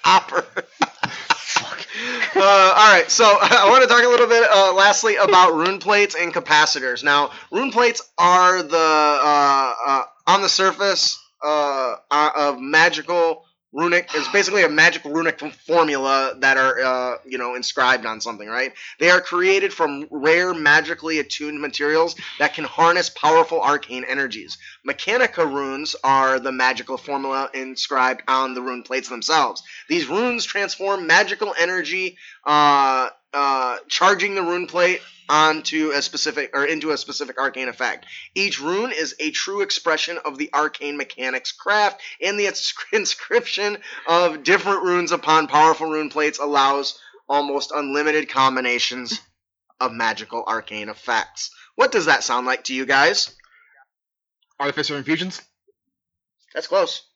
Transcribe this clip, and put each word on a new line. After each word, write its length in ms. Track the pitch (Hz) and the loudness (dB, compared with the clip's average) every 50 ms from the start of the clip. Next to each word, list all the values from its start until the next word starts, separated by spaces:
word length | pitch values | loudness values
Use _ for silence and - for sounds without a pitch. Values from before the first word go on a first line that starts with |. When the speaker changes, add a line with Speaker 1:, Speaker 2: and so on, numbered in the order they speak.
| - | 4
Speaker 1:
Hopper. 400 | 170 185 190 - - - 170 - - - - - _ _ _ - - - - - - - - - - | 4 4 4 2 0 -4 -4 -4 -4 -10 -12 -12 _ _ _ -4 -4 -4 -10 -10 -10 -10 -12 -4 -4
Fuck. 540 | - - - - - - - - - - - - - 208 226 247 247 240 226 - - | -4 -4 -2 -4 -4 -4 -4 -4 -12 -12 -14 -12 -10 -10 -8 -6 -4 -4 -4 -2 0
Uh, 40 | - 196 196 202 196 190 185 190 | 4 6 6 8 8 8 6 8
all 160 | 208 214 214 202 | 8 8 8 8
right, 160 | 180 165 - | 6 4 2
so 140 | - - 233 | 2 4 6
<laughs> 160 | 214 202 202 | 6 6 6
I 260 | 202 - 240 233 202 196 | 4 4 4 4 6 6
wanna 180 | 233 262 254 226 | 8 6 6 6
talk 160 | 240 240 240 | 4 4 4
a 40 | 247 | 4
little 200 | 240 240 240 220 | 6 4 4 4
bit, 160 | 233 233 233 - | 6 4 6 6
uh, 240 | 214 196 196 190 185 | 6 6 6 4 4
lastly, 420 | 190 196 208 202 208 - 220 208 | 4 4 4 4 4 0 0 2
about 400 | - 208 220 196 185 202 180 160 | 2 4 6 8 8 6 6 4
rune 240 | 156 165 185 196 190 | 2 0 -2 -2 -4
plates 360 | 156 190 208 202 208 202 - | -2 0 2 2 2 2 0
and 180 | 156 175 170 151 | -4 -4 -4 -4
capacitors. 680 | 170 135 - 156 151 151 147 - 151 131 127 123 120 131 | -6 0 2 4 4 4 2 0 -4 -4 -6 -6 -2 0
Now, 280 | 147 143 147 147 139 - - - _ | 2 2 2 2 0 -4 -12 -18 _
rune 200 | - 196 262 269 | -4 -4 -4 -2
plates 300 | - 233 240 233 - - - _ _ - | 0 2 2 2 0 -2 -10 _ _ 2
are 440 | 175 180 180 180 180 180 185 185 | 4 4 6 6 6 4 4 2
the, 160 | 170 147 160 165 | -2 -2 0 2
uh, 960 | 160 160 156 151 151 151 147 139 131 151 147 143 143 139 139 135 135 127 117 - 120 - | 2 4 4 4 4 2 2 2 2 4 4 4 4 4 4 2 2 0 -2 -4 -2 0
uh, 160 | 113 131 - - _ _ _ - | 0 0 -2 -6 _ _ _ 2
on 140 | 180 196 | 2 2
the 80 | 196 180 | 2 0
surface, 680 | - - 190 190 170 - 196 196 190 - - - - - _ _ _ _ - | 0 2 2 0 0 0 -2 -2 0 0 -2 -4 -4 -8 _ _ _ _ -4
uh, 520 | 151 151 151 147 143 139 135 131 123 110 - _ _ | -2 0 0 0 -2 -2 -2 -4 -4 -6 -8 _ _
uh, 200 | 143 151 151 151 - | 0 2 2 2 2
of 240 | 151 147 147 139 123 | 0 0 0 0 -4
magical 840 | 131 139 147 156 165 175 156 151 147 156 175 175 165 165 160 160 _ _ _ _ _ _ | -6 2 4 6 6 6 2 -2 -6 -4 0 0 0 0 0 -4 _ _ _ _ _ _
runic. 380 | _ 135 165 170 175 175 175 - - | _ -4 -2 0 0 0 -2 -2 -6
It's 120 | 156 143 - | -6 -6 0
basically 340 | - 202 190 190 190 208 175 | 0 0 0 2 2 2 2
a 60 | 156 | 2
magic 340 | 151 156 160 175 160 147 - | 4 4 2 2 2 0 -10
runic 380 | 147 147 160 165 165 - - 143 | -6 -4 -2 -2 -2 -4 -6 -12
f-, 100 | 151 143 _ _ - | -14 -14 _ _ 0
formula 640 | 156 165 165 151 143 139 135 135 135 135 135 131 131 131 | 2 2 2 2 0 -2 0 0 0 0 0 -2 -4 0
that 180 | 131 135 135 131 | 2 2 2 4
are, 220 | 131 131 127 - | 2 2 2 0
uh, 380 | 131 131 127 127 127 127 120 - _ | 0 0 0 -2 -2 -4 -6 -8 _
you 120 | 131 127 127 | -10 -8 -8
know, 160 | 123 123 123 | -6 -6 -8
inscribed 500 | 127 123 - - - 127 123 127 123 110 | -8 -8 -8 -2 0 2 2 2 2 0
on 140 | 113 110 110 | -8 -8 -8
something, 260 | 107 117 113 98 104 107 | -10 -12 -12 -12 -12 -8
right? 240 | 113 123 131 131 - - - - - _ | -6 -6 -6 -6 -8 -14 -20 -20 -8 _
They 120 | 151 175 | 2 4
are 80 | 180 180 | 4 4
created 500 | 180 - 175 175 180 190 196 196 190 190 - | 2 -2 -4 0 2 2 2 2 0 -2 -2
from 340 | - 165 147 143 139 151 - | -2 -4 -4 -2 -8 -12 -12
rare, 440 | - 147 131 156 160 175 180 185 180 | -10 -4 0 2 2 2 2 -2 -4
magically 640 | 165 151 147 147 156 151 151 165 - 151 160 160 156 | 0 2 4 4 4 2 0 -10 -8 -6 -6 -4 -4
attuned 420 | 143 143 - - 147 151 151 147 | -6 -6 -10 -10 -10 -10 -10 -10
materials 540 | 147 143 - - 147 147 151 160 165 170 170 - - - - - | -10 -10 -6 -4 -2 0 2 0 0 0 -4 -12 -16 -16 -4 -2
that 140 | - 170 - | -2 -2 -2
can 80 | - 156 | -4 -10
harness 460 | 127 - - 165 170 170 175 - - | -8 0 2 4 4 4 2 0 -4
powerful 500 | - - - 151 160 165 165 165 165 165 | -6 -2 0 4 4 4 4 4 0 -2
arcane 440 | - 135 143 143 - - 123 127 123 | 0 0 0 -2 -4 -8 -12 -12 -8
energies. 520 | - 131 139 139 127 110 113 87 - - - - - - _ _ - | -6 -4 -4 -4 -6 -8 -12 -14 -16 -18 -18 -18 -20 -20 _ _ -10
Mechanica 580 | 139 - - - 214 247 254 220 - - 165 | -8 -8 -4 -4 0 0 0 -2 0 -2 -2
runes 500 | 147 135 143 139 135 135 135 151 147 - - - | -2 -2 -6 -6 -6 -8 -8 -8 -10 -10 -4 0
are 360 | 135 135 135 135 131 131 131 | 2 2 4 4 2 2 0
the 140 | 120 135 131 | -2 -6 -4
magical 440 | 127 127 127 127 - 123 - 135 123 | -2 0 -2 -2 -2 -8 -10 -10 -12
formula 520 | - - 143 139 135 135 135 135 135 135 - | -8 -8 -8 -6 -6 -4 -4 -4 -6 -6 -8
inscribed 680 | 135 131 131 131 - - - 147 131 127 127 127 - - - | -12 -12 -12 -10 -10 -8 -4 -2 0 0 0 -2 -4 -4 -2
on 280 | 131 131 131 131 127 | 0 0 0 -2 -4
the 60 | 127 | -8
rune 200 | 127 131 127 123 | -8 -8 -10 -10
plates 280 | 113 - 127 131 - - | -10 -8 -8 -8 -6 -8
themselves. 520 | 127 117 107 - 160 160 139 117 101 - - - - - - _ | -14 -10 -4 0 0 2 2 0 -4 -10 -18 -20 -20 -20 -8 _
These 180 | 151 170 151 127 | -4 -4 -4 -4
runes 380 | 156 202 233 247 240 233 - | -4 -2 -2 -2 -4 -4 -8
transform 600 | - - 202 202 190 - - 185 196 196 190 180 | -6 -4 -6 -6 -6 -6 -6 -4 -4 -4 -4 0
magical 480 | 160 165 185 208 180 240 - 220 202 175 - | 2 4 4 4 2 -2 -6 -6 -6 -2 -2
energy, 580 | 170 175 185 180 165 147 170 185 185 180 180 _ - - - _ _ | -2 -2 -2 -4 -6 -6 -6 -6 -6 -8 -10 _ -20 -20 -20 _ _
uh, 640 | 143 151 151 147 147 143 139 135 135 131 131 127 - - _ _ _ - | 0 2 4 6 6 4 4 4 2 2 0 -2 -4 -6 _ _ _ -4
uh, 420 | 143 143 139 135 131 131 123 120 95 - _ | -2 -2 0 0 -2 -2 -4 -6 -8 -10 _
charging 460 | - - 180 190 202 180 185 202 196 | -4 2 2 2 4 2 -2 -4 -2
the 80 | 190 | -4
rune 240 | 180 170 175 180 180 | -4 -2 -4 -4 -6
plate 360 | 165 - 175 175 180 185 - - - - _ _ - | -6 -2 0 0 0 0 -2 -8 -16 -20 _ _ 0
onto 640 | 143 151 156 156 156 156 147 - - 160 156 156 | 2 4 4 4 2 0 -6 -6 -4 -2 -2 -2
a 100 | 143 143 | -2 -4
specific, 500 | 139 - - 143 - 156 131 147 139 - - | -4 -4 -6 -6 -6 -4 -4 -6 -8 -6 -4
or 120 | 139 139 | -4 -2
into 260 | 147 160 156 143 160 | -2 -4 -4 -4 -6
a 60 | 147 135 | -6 -6
specific 420 | - - 139 - 147 127 127 - | -6 -10 -10 -10 -10 -10 -6 -6
arcane 280 | 135 135 127 131 131 127 | -6 -6 -6 -6 -10 -10
effect. 380 | 117 - 131 117 - - - - - - - - _ | -8 -6 -6 -6 -6 -8 -14 -20 -20 -20 -20 -12 _
Each 280 | 185 196 202 - - | -4 -4 -4 -4 -6
rune 300 | 139 156 180 196 226 254 | -6 -6 -4 -4 -4 -6
is 240 | 156 151 165 - - _ | -6 -6 -8 -8 -8 _
a 120 | 156 156 | -8 -6
true 300 | 151 - - - 196 202 | -6 -6 -8 -6 -6 -6
expression 560 | 202 196 - - - 175 156 151 - - 175 170 - | -4 -4 -6 -4 -2 -2 -2 -2 -4 -6 -8 -8 -10
of 140 | 151 139 135 | -10 -8 -8
the 140 | 151 151 - | -10 -6 -4
arcane 440 | 143 151 151 - - 151 147 143 143 | -4 -4 -4 -6 -8 -10 -10 -8 -8
mechanic's 540 | 139 - - - 127 131 127 127 - - | -10 -12 -10 -10 -8 -6 -6 -8 -8 -10
craft 500 | - _ - 196 202 214 208 202 196 - - - - _ | -14 _ -4 -2 0 0 0 0 -2 -6 -18 -20 -14 _
and 180 | 156 185 202 208 | -6 -4 -2 -2
the 80 | 202 196 | -4 -4
ins-, 260 | - - - - - - - | -4 -6 -8 -8 -8 -10 -10
<laughs> 100 | - - | -4 -4
inscription 840 | 214 196 - - - - - - 240 233 - - 190 202 208 208 202 - - - - - - | -2 -2 -2 -6 -8 -8 -2 -2 -2 -2 -2 -8 -6 -6 -6 -6 -8 -14 -18 -18 -14 -4 0
of 360 | 170 170 180 170 156 151 135 | 2 2 2 0 -2 -4 -2
different 400 | 160 185 196 - 196 196 185 151 | 0 0 0 0 -2 -4 -2 0
runes 280 | 180 175 175 175 160 | -2 -2 -2 -2 -2
upon 360 | 170 170 - 156 156 160 156 139 | -4 -4 0 2 2 2 2 2
powerful 400 | 135 151 156 160 156 156 160 160 | 4 4 6 6 4 2 -2 -6
rune 220 | 156 156 151 143 | -4 -6 -6 -6
plates 300 | - 156 151 151 151 - | -4 -2 -2 -2 -2 -4
allows 600 | 143 147 147 143 135 139 139 143 139 135 - - - - _ - _ _ | -6 -2 0 2 2 2 0 0 -4 -6 -10 -12 -20 -20 _ -20 _ _
almost 440 | 139 143 143 143 139 143 135 - | -2 -2 -2 -2 -4 -6 -6 -6
unlimited 580 | 147 147 147 139 135 147 151 156 151 156 143 127 | -8 -8 -6 -4 -4 -2 0 0 0 -2 -4 -2
combinations 880 | - 135 131 135 131 127 127 120 120 120 - - 123 127 123 117 117 - _ _ _ _ _ _ _ _ _ _ _ _ | 0 2 2 2 2 0 -2 -2 -2 -2 -2 -4 -6 -10 -10 -10 -10 -12 _ _ _ _ _ _ _ _ _ _ _ _
of 120 | 127 127 | -6 -6
magical 520 | 113 117 117 113 107 107 110 _ - 131 - | -4 -4 -4 -4 -4 -6 -10 _ -10 -8 -6
arcane 440 | - 110 113 110 - 107 107 104 104 | -4 -6 -6 -6 -10 -14 -14 -12 -12
effects. 600 | 104 - - - 117 110 - - _ - - - _ - - _ _ | -14 -14 -6 -2 -2 -2 -2 -4 _ -14 -14 -14 _ -20 -20 _ _
What 160 | - 254 262 | 0 0 2
does 140 | 277 214 165 | 2 0 2
that 180 | 156 143 - - | 2 2 2 2
sound 220 | 123 123 123 123 | -2 -4 -4 -2
like 180 | 127 127 127 - | -4 -4 -4 -4
to 80 | - 131 | -8 -8
you 120 | 131 131 | -8 -2
guys? 500 | 131 139 139 139 160 202 - - - _ _ _ _ _ _ _ _ _ _ _ _ _ _ _ _ _ _ _ _ _ _ _ _ _ _ | 0 2 4 4 2 2 0 -4 -6 _ _ _ _ _ _ _ _ _ _ _ _ _ _ _ _ _ _ _ _ _ _ _ _ _ _
Speaker 2:
Artificer 360 | 139 143 135 151 147 147 151 | -8 -6 -4 -4 -6 -6 -6
infusions? 460 | 143 131 143 156 151 180 185 185 - _ _ _ _ _ _ _ _ _ _ _ _ _ _ _ _ _ _ _ _ _ _ _ | -8 -4 -4 -4 -4 -4 -8 -10 -14 _ _ _ _ _ _ _ _ _ _ _ _ _ _ _ _ _ _ _ _ _ _ _
Speaker 1:
That's 140 | - 165 - | -10 -8 -2
close. 340 | - 196 180 - - - _ _ _ | 0 0 0 0 -4 -12 _ _ _